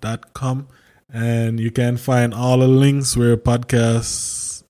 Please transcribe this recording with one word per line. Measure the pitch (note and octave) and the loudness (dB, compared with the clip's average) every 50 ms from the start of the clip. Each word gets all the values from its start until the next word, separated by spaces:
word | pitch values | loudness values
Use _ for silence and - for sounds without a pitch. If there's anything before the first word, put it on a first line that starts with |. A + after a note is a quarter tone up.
dot | - A2 A2+ - _ - | -10 -8 -8 -10 _ -16
com, | - - C3+ C3 C3 C3+ C#3 C3+ _ _ _ _ _ _ _ _ | -12 -8 -6 -4 -4 -6 -8 -12 _ _ _ _ _ _ _ _
and | C3 A2+ A#2 A#2 A#2 A#2 A#2 A2+ A2+ A2+ | -8 -4 -2 -2 0 0 -2 -2 -2 -2
you | A2+ A2+ | -4 -4
can | - - A#2+ A#2+ B2 A#2+ | -2 -2 -2 0 -2 -2
find | - - C3 B2 A#2+ A#2+ | -2 0 2 2 2 0
all | A#2 B2 B2 B2+ B2+ B2+ | -2 -2 0 2 4 4
the | C3 C3 | 6 6
links | C3 C3 C#3 C#3 C#3 C#3 C3+ B2 - B2 | 6 6 4 4 2 0 -2 -2 0 2
where | A#2+ A#2+ A#2+ | 2 2 2
podcasts, | A2+ - B2 A#2+ A#2 A#2+ - - A#2+ A#2 A#2 A#2 A#2 A2+ - - - - - - - - - - - _ | 2 2 0 0 0 -2 -2 0 0 2 2 0 -2 -2 -6 -8 -8 -8 -8 -10 -10 -10 -10 -12 -14 _